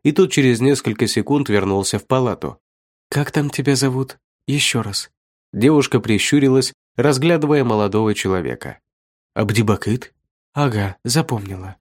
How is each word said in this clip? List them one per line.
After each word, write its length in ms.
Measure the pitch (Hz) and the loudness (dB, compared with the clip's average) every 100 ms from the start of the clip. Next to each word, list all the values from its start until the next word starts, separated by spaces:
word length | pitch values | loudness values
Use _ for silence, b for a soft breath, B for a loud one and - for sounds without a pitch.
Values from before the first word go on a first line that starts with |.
И 100 | 175 | 2
тот 200 | 156 185 | 2 2
через 280 | - 131 113 | 4 2 2
несколько 460 | 131 135 - 107 113 | 2 0 -2 -2 -2
секунд 420 | - 101 143 135 | -2 0 -2 2
вернулся 520 | 104 95 98 98 104 | 0 2 -2 -2 -6
в 80 | - | 0
палату. 520 | 131 123 85 73 - _ _ _ _ _ | 0 0 -4 -8 -10 _ _ _ _ _
"Как 200 | 143 143 | -4 -2
там 200 | 156 143 | -2 -2
тебя 240 | - 139 135 | -2 0 0
зовут? 420 | 135 127 135 - _ _ - | 0 -2 -6 -12 _ _ -6
Ещё 340 | 143 - 123 | -2 0 -2
раз". 300 | 101 98 - _ _ _ _ | -4 -8 -10 _ _ _ _
Девушка 460 | 95 127 151 131 131 | 2 4 4 4 0
прищурилась, 760 | 110 104 - 143 135 131 127 _ _ - | 2 0 2 2 4 2 0 _ _ 0
разглядывая 680 | 135 135 160 165 147 151 | 0 2 2 2 2 2
молодого 520 | 120 107 104 104 110 101 | 2 2 2 0 0 -2
человека. 640 | 98 95 69 60 65 - _ _ _ _ _ - | -2 -2 -4 -8 -12 -18 _ _ _ _ _ -4
"Абдибакыт?" 800 | 104 104 107 101 104 123 - _ _ _ _ 147 | 0 0 0 0 -2 -4 -6 _ _ _ _ -4
"Ага, 420 | 143 107 98 - | -2 -2 -4 -6
запомнила". 720 | 123 139 160 113 98 92 95 98 | -4 -2 -2 -6 -6 -12 -14 -18